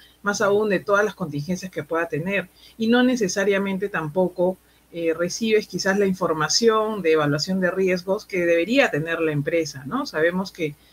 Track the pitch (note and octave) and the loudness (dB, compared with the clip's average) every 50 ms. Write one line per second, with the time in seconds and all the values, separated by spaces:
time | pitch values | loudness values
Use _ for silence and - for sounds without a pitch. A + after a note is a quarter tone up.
0 | - - _ _ - G3+ G3+ F#3+ A3 G3 G3+ G#3 G#3+ G#3+ F#3+ F3 - - G3+ G3+ | -10 -20 _ _ -4 -4 -2 0 2 2 2 2 2 2 0 0 0 2 2 2
1 | G#3+ G#3 - - F3+ D3+ D3 C#3+ C#3+ E3 F3+ F3+ - F#3 - E3 C#3+ - E3 E3 | 2 0 -2 -6 -8 -6 -6 -6 -4 -4 -4 -6 -6 -8 -10 -10 -6 -4 -2 -2
2 | E3+ E3 D#3 C#3+ E3 F#3+ G3+ F#3+ E3+ - _ _ - - - - A3+ A3 A#3+ B3 | -2 -2 -4 -4 -4 -2 -2 -4 -4 -6 _ _ -20 -20 -8 -4 0 4 4 4
3 | B3 B3+ B3+ A#3 G#3+ F3+ - G3+ G3 G#3 G3 F#3+ G3 G3 F#3+ F#3 G3+ G3+ - E3+ | 4 4 2 2 0 -2 0 0 0 2 2 0 0 -2 -4 -4 -6 -6 -4 -6
4 | D#3 D3+ D3 F#3 F#3 F3 F3+ - F3 F#3 F#3 - _ _ _ _ _ _ - E3+ | -6 -4 0 0 0 0 0 0 0 0 0 -4 _ _ _ _ _ _ -10 -4
5 | E3+ E3 D#3+ E3 F3 F3+ - - A3+ A3 A3 G#3+ G#3+ - - - - F#3+ G3 G#3 | -2 -2 0 0 -2 -4 -4 -4 0 2 2 2 0 -2 -6 -4 -2 0 0 2
6 | G3+ G3 F#3 - F3+ E3 D#3+ D#3 D3+ D3+ - - A#3 A3+ A3 A3+ A3 A3 A3 G3+ | 2 0 0 0 0 -2 0 0 0 0 0 2 4 4 4 4 2 0 -2 -2
7 | E3 D#3+ D#3 D#3 D3 C#3+ C#3+ D3 D3 F#3 F#3 F#3+ F#3 F3 F3+ F#3+ F#3+ F#3 F#3 F3+ | 2 2 4 4 4 2 0 0 -2 -2 0 0 0 0 2 2 2 2 0 0
8 | F3+ F#3+ F#3+ G#3+ - - G3+ F3+ F3 E3+ E3+ E3+ E3+ G3 A#3+ C#4 B3+ G#3+ - D3 | 0 -2 -4 -4 -4 -4 -4 -2 2 2 2 2 2 2 2 2 2 2 2 -2
9 | D#3+ E3 E3 D#3+ E3 D#3 D3+ D3 C#3+ E3 F3 E3 D#3+ D3+ - C3+ C3 C#3 G3+ C4 | -2 -2 -2 -2 -2 0 0 -2 -2 0 0 0 -2 -2 -6 -12 -10 -6 -6 -6
10 | D4 - - D#3 D#3+ E3+ F3 F#3 G3 F#3 - - E3 D3 D3 - _ _ | -6 -4 -2 0 2 2 2 0 -4 -6 -6 -6 -6 -6 -6 -10 _ _